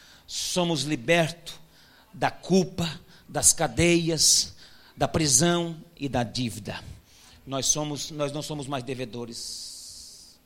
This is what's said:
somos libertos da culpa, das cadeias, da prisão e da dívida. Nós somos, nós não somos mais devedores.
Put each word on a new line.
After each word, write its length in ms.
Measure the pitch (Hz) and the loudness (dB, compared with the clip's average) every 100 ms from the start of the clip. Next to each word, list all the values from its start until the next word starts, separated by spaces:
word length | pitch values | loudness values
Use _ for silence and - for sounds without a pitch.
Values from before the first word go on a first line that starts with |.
| - - - | -20 -20 -10
somos 560 | - - 180 170 156 | -6 -2 0 2 0
libertos 760 | 139 147 117 170 156 - - - - - - - _ | -2 -2 4 4 4 -2 -14 -16 -20 -20 -20 -20 _
da 180 | 131 135 | -2 -2
culpa, 680 | - - 190 170 - 165 156 - - - | 0 2 4 4 0 -4 -6 -14 -20 -8
das 240 | 143 - | 2 4
cadeias, 1000 | - 156 113 170 170 165 160 - - - - - - - - | 4 2 4 4 4 4 2 4 4 2 -8 -20 -20 -20 -2
da 120 | 143 | 0
prisão 720 | 170 151 131 170 175 170 165 - - | 2 4 4 4 2 0 -6 -14 -8
e 140 | 139 | -4
da 140 | 127 | -2
dívida. 600 | 110 127 123 98 101 98 - - - - - - 135 | -2 -2 -4 -6 -10 -10 -12 -18 -20 -20 -20 -20 -8
Nós 220 | 135 120 | -2 0
somos, 440 | 151 151 143 - | 0 -2 -4 -8
nós 200 | 151 143 | -4 -4
não 100 | 147 | -4
somos 260 | 143 151 135 | -6 -6 -6
mais 160 | 139 | -6
devedores. 1500 | 127 127 123 117 117 117 - - - - - - - - - _ | -6 -6 -8 -8 -10 -10 -12 -12 -12 -14 -16 -18 -18 -20 -20 _